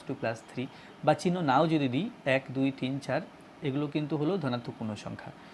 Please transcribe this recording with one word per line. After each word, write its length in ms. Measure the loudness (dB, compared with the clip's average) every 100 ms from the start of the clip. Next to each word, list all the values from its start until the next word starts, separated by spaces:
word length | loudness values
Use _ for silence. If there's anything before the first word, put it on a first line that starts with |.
| -6
টু, 80 |
প্লাস 280 | -2 -2 -4 -8
থ্রি 140 | -8 -8 -10 -20 0
বা 100 | 2
চিহ্ন 260 | 4 2 2
নাও 260 | 4 6 6
যদি 220 | 4 2
দিই 220 | 0 -2 -2
এক, 180 | 2 2 0
দুই, 220 | 0 0 0
তিন, 180 | -4 -4
চার 220 | -2 -4 -4 -14 -20 -6
এগুলো 240 | -2 -2 -2
কিন্তু 300 | -2 -2 0
হলো 220 | 0 0
ধনাত্মক 360 | 0 -2 -6 -6
পূর্ণ 160 | -6
সংখ্যা। 380 | -6 -8 -10 -12 -16 -20